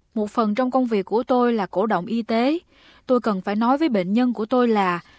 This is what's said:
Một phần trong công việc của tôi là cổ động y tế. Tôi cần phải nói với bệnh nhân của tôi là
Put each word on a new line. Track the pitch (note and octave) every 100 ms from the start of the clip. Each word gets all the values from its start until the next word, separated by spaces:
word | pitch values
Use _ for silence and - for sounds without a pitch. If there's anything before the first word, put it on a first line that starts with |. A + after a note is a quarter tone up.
| _
Một | A3+ G#3
phần | - G#3+ G#3
trong | B3+
công | C4 B3
việc | G#3 F#3
của | A3
tôi | - B3+ A#3+
là | A3+ -
cổ | F3+ G#3+
động | F#3 A3+
y | A#3
tế. | A3+ A3+ B3+ E4+ - _ - - -
Tôi | B3
cần | A#3 F#3+
phải | G3+ G#3+
nói | A#3 C#4
với | D#4+
bệnh | G#3 F3
nhân | A3 B3
của | A3 A3
tôi | B3+ A#3+
là | G#3+ F#3 F3 -